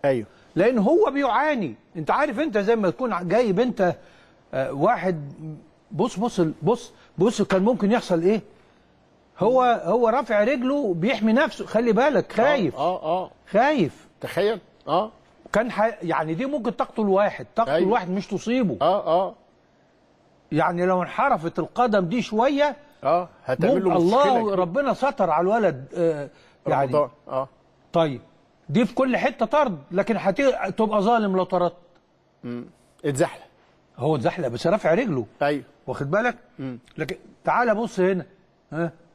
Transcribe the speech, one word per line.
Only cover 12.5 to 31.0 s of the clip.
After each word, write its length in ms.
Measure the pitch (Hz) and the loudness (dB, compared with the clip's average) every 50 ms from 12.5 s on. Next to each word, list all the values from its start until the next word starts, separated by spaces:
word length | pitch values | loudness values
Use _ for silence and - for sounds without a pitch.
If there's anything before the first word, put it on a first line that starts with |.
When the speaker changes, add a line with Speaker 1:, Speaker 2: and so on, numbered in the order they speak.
| 294 277 190 139 - | 2 2 0 -2 -2
Speaker 1:
آه، 260 | 123 143 170 185 - | -2 -2 -2 -2 -2
آه، 220 | - 156 170 185 180 | -4 -4 -4 -4 -4
آه. 80 | - - _ _ - | -8 -14 _ _ -2
Speaker 2:
خايف. 560 | - 202 247 285 311 277 175 127 - - - - _ _ | 0 2 2 2 2 2 0 -2 -2 -10 -20 -20 _ _
Speaker 1:
تخيل. 380 | - - - 165 196 208 226 185 - _ _ _ _ | -14 -6 -4 -2 0 0 -2 -4 -10 _ _ _ _
آه. 240 | - 147 175 214 226 - _ _ _ _ _ _ - - | -2 -2 -2 -2 -4 -10 _ _ _ _ _ _ -2 -2
Speaker 2:
كان 180 | - 233 247 | -2 0 0
ح-، 320 | 175 185 214 233 226 - - | 0 0 0 0 -2 -4 -6
يعني 300 | 165 160 135 160 156 165 | -4 -2 -2 -2 -4 -4
دي 120 | 165 254 | -4 -4
ممكن 300 | 269 285 294 214 240 - | -4 -4 -4 -4 -6 -4
تقتل 260 | - 269 - - - | -4 -6 -6 -2 -4
واحد، 460 | 214 202 190 190 208 196 - - 127 - _ | 0 2 2 2 2 2 -2 -6 -16 -8 _
تقتل 160 | - 226 - | -2 0 0
Speaker 1:
أيوه. 200 | 143 165 180 185 | 2 2 2 2
Speaker 2:
واحد 180 | 226 240 185 170 | 2 0 0 -2
مش 180 | 185 202 185 | -6 -6 -6
تصيبه. 500 | - 202 180 - 214 240 262 247 180 123 95 | -6 -8 -6 -4 -2 0 0 0 0 0 0
Speaker 1:
آه، 260 | 139 165 185 208 - | 2 2 2 2 0
آه. 280 | 175 160 180 196 180 - _ _ _ _ _ _ _ _ _ _ _ _ _ _ _ _ _ _ _ _ _ _ _ | 0 0 2 0 -2 -6 _ _ _ _ _ _ _ _ _ _ _ _ _ _ _ _ _ _ _ _ _ _ _
Speaker 2:
يعني 340 | 147 151 160 160 175 175 180 | 0 0 0 2 0 0 0
لو 160 | 185 185 180 | 2 2 0
انحرفت 580 | 175 - - - 240 277 247 185 156 165 - - | 0 -2 -2 0 2 2 2 0 -2 -4 -4 -4
القدم 460 | 156 - - - 247 254 208 202 180 | -6 -6 0 0 2 4 4 2 2
دي 160 | 160 196 254 | 2 -2 -4
شوية، 540 | 202 - 214 214 233 277 294 277 285 294 269 - - - _ _ - | -4 -2 0 0 2 2 2 2 0 0 0 -6 -16 -20 _ _ -2
Speaker 1:
آه، 260 | 135 160 175 180 170 - _ - | 0 0 0 0 -4 -14 _ -6
هتعمل 380 | - 127 - 165 208 - 185 190 | -4 -2 0 2 2 2 2 2
له 60 | 185 | 2
Speaker 2:
ممكن 160 | 170 185 170 | 2 4 4
Speaker 1:
مشكلة 160 | 175 214 254 285 | 4 4 4 4
Speaker 2:
الله 180 | 277 254 240 | 4 4 2
Speaker 1:
كبيرة. 140 | 226 208 196 | 2 0 0
Speaker 2:
ربنا 380 | 185 180 170 170 269 285 269 202 | 0 -2 0 -2 -2 0 0 -2
ستر 360 | - 254 269 269 - 196 170 | 0 -2 -2 0 0 0 2
على 120 | 156 156 | 2 2
الولد، 440 | 175 185 214 233 214 180 156 123 135 - - | 2 2 2 2 2 0 -2 -2 -12 -12 -4
آه، 340 | 175 170 165 156 147 143 131 _ _ _ _ _ _ _ | -2 0 0 0 -2 -8 -12 _ _ _ _ _ _ _
يعني. 240 | - 135 135 139 131 | -2 0 0 0 2
Speaker 1:
رمضان. 180 | 131 147 147 123 - _ _ | 2 0 0 0 -6 _ _
آه. 220 | - 131 131 135 131 _ _ _ _ _ _ _ _ - | -8 -6 -6 -6 -6 _ _ _ _ _ _ _ _ 0
Speaker 2:
طيب، 280 | 170 165 156 135 117 - _ _ _ _ _ _ _ _ - | 0 2 2 -2 -8 -14 _ _ _ _ _ _ _ _ -2
دي 160 | 143 202 247 | 0 0 0
في 80 | - - | 0 0
كل 240 | - 269 262 240 | -2 0 0 0
حتة 280 | 185 180 262 - - 233 | 0 0 -2 -2 -2 -4
طرد، 320 | - - 302 294 254 185 143 135 - | 0 2 2 2 2 -2 -8 -12 -6
لكن 260 | 175 185 196 - 226 | -4 -4 -2 0 -2
هت-، 600 | 185 156 190 285 - 277 269 240 - - - 185 | 0 0 -2 0 2 0 0 0 0 -4 -6 -2
تبقى 240 | - 220 208 208 214 | -2 -2 0 0 0